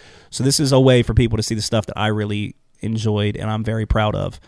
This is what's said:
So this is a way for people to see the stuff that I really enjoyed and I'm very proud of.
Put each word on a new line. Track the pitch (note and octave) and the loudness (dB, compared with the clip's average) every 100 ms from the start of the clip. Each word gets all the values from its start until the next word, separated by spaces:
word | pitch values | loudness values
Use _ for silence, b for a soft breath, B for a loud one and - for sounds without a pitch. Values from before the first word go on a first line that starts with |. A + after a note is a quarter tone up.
| b b b | b b b
So | - | -2
this | B2+ C#3+ | 0 2
is | C#3 | 4
a | C3+ | 4
way | C3 B2+ | 6 4
for | A#2+ | 4
people | A2+ A#2 A2 | 2 2 0
to | |
see | - A2 | -4 -6
the | |
stuff | - A2+ - | -2 -2 -2
that | - | -4
I | G#2+ | -2
really | G#2+ G#2 G#2 G#2 - _ _ | -2 -4 -4 -6 -12 _ _
enjoyed | G#2+ A2 G#2+ G#2 G#2 G#2 | -6 -2 0 0 -2 -2
and | A2 | -4
I'm | G#2+ | -4
very | G#2+ A2 A2 | -2 -4 0
proud | A2+ G#2+ | 2 2
of. | G2 F#2+ - | 0 -6 -8